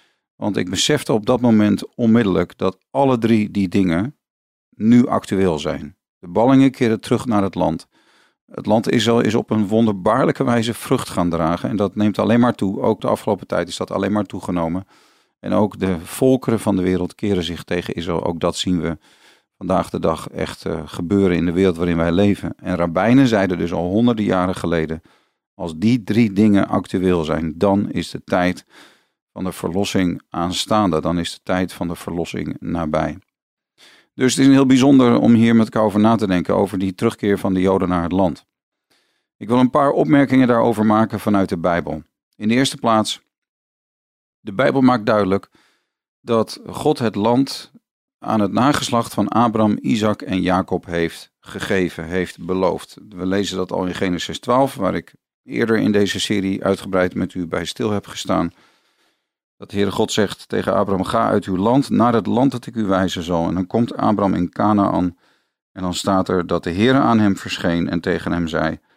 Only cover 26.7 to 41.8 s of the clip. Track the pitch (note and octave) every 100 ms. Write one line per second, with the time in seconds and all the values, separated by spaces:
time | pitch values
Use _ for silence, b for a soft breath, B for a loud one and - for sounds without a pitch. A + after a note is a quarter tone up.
26.7 | G2 F#2 G2 F#2 F2+ D#2 D#2+ D#2+ D#2 G2+
27.7 | G2 G2+ - E2+ - - G2 F2+ F2+ -
28.7 | b b b b b _ - F#2 E2+ F#2
29.7 | F2 G2+ G#2+ F#2 F2 - - E2+ F2 -
30.7 | G#2+ G2+ D#2+ E2+ F2 E2+ - - F#2 F2+
31.7 | - E2+ F2 - E2+ E2 - E2+ - -
32.7 | E2+ D#2+ D#2 D#2+ E2+ - _ _ _ _
33.7 | _ b b b - C3 C3 C3+ C3+ C3+
34.7 | B2+ C3+ C#3 B2 A#2 A2+ A#2 A#2 A2+ A2
35.7 | A2+ G#2+ G2+ G#2+ A2+ G#2 F2+ E2+ F#2+ G2
36.7 | F#2+ F#2+ F#2 A#2 - G#2 G2 G2 F#2 F#2
37.7 | F#2+ F2+ F2+ E2+ F#2 F#2 C#2 _ _ _
38.7 | _ _ _ _ _ _ _ G#2 B2 B2+
39.7 | D3+ C#3+ - D3 D3 C#3 C3 B2+ A#2+ A#2
40.7 | G#2+ G#2+ G#2+ A2 G#2+ A2 G2+ F#2+ F#2 F2
41.7 | F2